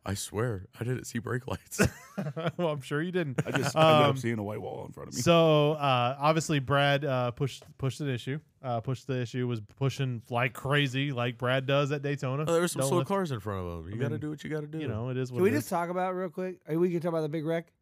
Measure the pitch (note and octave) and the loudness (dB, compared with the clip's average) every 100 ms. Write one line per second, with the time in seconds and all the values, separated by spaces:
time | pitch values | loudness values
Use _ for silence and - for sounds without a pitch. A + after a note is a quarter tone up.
0 | G#2 G2 - G2 B2 G2 F#2+ - A#2 B2+ | -4 -6 -4 -2 -2 -4 -10 -8 -4 -4
1 | - A#2+ G#2 B2 - - - - G#3 - | -4 -8 -4 -6 -4 -8 -6 0 0 0
2 | - - D#3 D#3+ E3 - E3+ D3 B2+ D3 | -12 -8 -6 -4 -4 -2 -2 -4 -4 -4
3 | F3 F3+ D3+ B2 - D3 C3+ C#3+ D#3+ D3+ | -2 -2 -2 -2 -2 -2 0 6 8 8
4 | C#3+ C3+ A#2 A#2 G2+ G#2+ - - - - | 6 4 -2 -2 -4 -6 -8 -10 -12 -14
5 | - - D#3+ E3+ E3 D3+ D3 D3+ C#3+ B2 | -10 0 6 8 8 6 4 4 2 4
6 | B2 C#3 D3 D#3 - D3 B2+ C#3+ C#3+ C#3 | 2 2 2 2 2 0 2 4 4 2
7 | C#3+ B2+ B2 - C#3 - - - C3+ - | 2 0 0 -2 -4 -4 -18 -4 -4 -2
8 | D3 A#2+ - D3+ _ _ C3+ C#3+ C#3 B2+ | -4 -4 -4 -8 _ _ -4 -2 -2 -6
9 | - B2+ A#2+ B2+ B2 A#2 G#2 - C3+ - | -4 -4 -2 -2 -2 -2 -8 -2 -2 0
10 | C3 A#2+ - A#2+ B2+ - - D3 C#3 C3 | -4 -4 -2 0 0 -2 0 2 2 0
11 | C#3+ B2 A#2+ A#2 B2 C3 C3+ C#3+ C#3+ D3 | -2 0 -2 0 0 0 2 2 2 -2
12 | C#3+ C#3+ C3 C3+ D#3 E3+ F3 - C3+ F3+ | -2 -4 -2 -2 2 2 2 0 2 2
13 | C3 G3 F3 A#2+ G2+ G2 F2+ E2+ D#2+ G#2+ | 2 0 0 -4 -4 -4 -4 -6 -8 -4
14 | B2+ A2+ D3+ D3+ D3 D#3 D3+ D#3 C#3+ A2 | -4 -2 -6 -8 -6 -6 -6 -6 -4 -4
15 | B2 B2+ B2+ B2 G3+ B3 - F3 E3+ F3+ | -4 -4 -4 2 2 2 -2 -4 -2 -2
16 | F#3 F3+ F#3 F#3 F#3 F3+ - D#3+ F3+ E3+ | -2 -2 -6 -6 -8 -8 -4 0 2 2
17 | E3+ E3 D#3 D#3+ D3+ E3 E3 _ | 0 0 -2 -2 -2 -4 -6 _